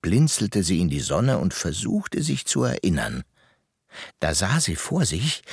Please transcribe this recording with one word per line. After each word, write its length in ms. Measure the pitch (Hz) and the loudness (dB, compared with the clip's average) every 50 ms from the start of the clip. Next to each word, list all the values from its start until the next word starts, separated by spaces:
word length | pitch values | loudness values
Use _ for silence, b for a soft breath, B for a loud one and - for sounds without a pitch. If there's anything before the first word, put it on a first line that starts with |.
blinzelte 600 | - 80 92 123 156 151 - - 113 101 - 104 92 | 0 2 4 6 6 4 4 2 0 0 0 0 0
sie 180 | 80 95 82 | 2 2 2
in 80 | 90 82 | 2 2
die 100 | 69 73 | 0 0
Sonne 380 | 65 - 69 87 120 135 131 - | -2 -2 0 2 2 2 2 2
und 160 | - 95 - | 0 0 -2
versuchte, 680 | - - 82 73 - - - - 214 196 - - - 151 | -2 -4 -4 -4 -4 -2 -2 -2 -2 -2 -4 -4 -4 -2
sich 220 | 156 143 131 - | -2 -2 -2 -2
zu 180 | - - - 123 | -2 0 0 0
erinnern. 600 | 120 - - - - 82 73 - - 58 62 - _ _ _ _ _ _ _ _ _ _ _ _ B B B B B B - | 0 0 0 0 0 0 0 0 -4 -6 -8 -10 _ _ _ _ _ _ _ _ _ _ _ _ B B B B B B -4
Da 140 | 78 78 76 | -2 0 0
sah 260 | 71 95 98 135 165 | 0 0 0 0 0
sie 160 | 160 - 85 | 0 0 -2
vor 300 | - - - 143 180 160 | -4 -4 -4 0 0 0
sich, 380 | 95 78 87 117 156 - - - B | 0 0 0 -2 -2 -2 -4 -8 B